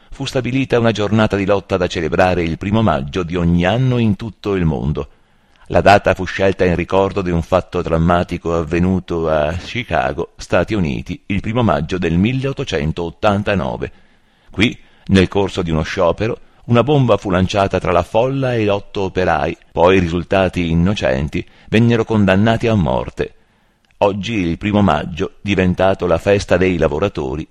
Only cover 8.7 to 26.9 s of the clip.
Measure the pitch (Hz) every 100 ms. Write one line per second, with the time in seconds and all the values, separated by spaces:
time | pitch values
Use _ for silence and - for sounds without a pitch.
8.7 | 85 90 92 - 85 80 78 76 87 -
9.7 | 120 117 76 65 71 - - - 95 87
10.7 | 107 80 60 - - - 98 107 117 110
11.7 | 73 78 90 85 85 107 131 135 139 135
12.7 | 80 76 85 85 - 107 98 104 95 67
13.7 | 58 65 - _ _ _ _ _ - 117
14.7 | - - _ - 95 87 101 95 - 82
15.7 | 78 80 98 85 87 110 - - _ -
16.7 | 120 123 147 120 101 101 90 92 104 98
17.7 | 92 85 87 - 107 131 139 127 113 104
18.7 | 101 - 104 92 92 90 76 76 82 _
19.7 | - 87 95 85 87 80 98 92 90 85
20.7 | 82 90 104 76 65 73 90 - _ -
21.7 | 110 117 117 110 110 98 95 113 113 117
22.7 | 107 69 62 60 - - - _ _ _
23.7 | _ _ _ 101 101 95 110 85 78 104
24.7 | 104 95 73 - 80 95 - 101 92 90
25.7 | 90 95 98 87 82 101 101 - 90 92
26.7 | 85 76